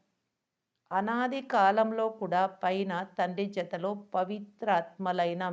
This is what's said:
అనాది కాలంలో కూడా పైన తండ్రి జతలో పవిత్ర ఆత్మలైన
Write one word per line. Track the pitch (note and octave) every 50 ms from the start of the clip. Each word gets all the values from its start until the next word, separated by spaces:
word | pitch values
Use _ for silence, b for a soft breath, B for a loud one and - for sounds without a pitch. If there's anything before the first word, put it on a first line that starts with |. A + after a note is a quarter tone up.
| _ _ _ _ _ _ _ _ _ _ _ _ _ _ _ _ _ _
అనాది | F3 F#3+ G3+ G#3+ A#3 A#3+ B3 B3+ C4 C4+ C4 C4
కాలంలో | B3+ A3 G3 G3 G#3 A3 A3 A3 A3+ A3 A3 A3
కూడా | A3 A3 G3+ F3 F3 F3+ F#3+ F#3+ F#3+
పైన | - - F3+ F#3 G3 G3 G3 F3+ F3 F#3+ G3 -
తండ్రి | - F#3 F3+ F#3 G3 G3+ G3
జతలో | G3+ F#3+ E3+ E3+ - F3 E3+ G3 G#3 G#3 G3+ -
పవిత్ర | - F#3 F#3 F#3 G#3 G#3+ G#3 - - _ - G#3+ G3
ఆత్మలైన | F3+ A3 - - - F#3+ F3+ F3+ F3+ F3 E3+ E3+ F3 F#3 F3+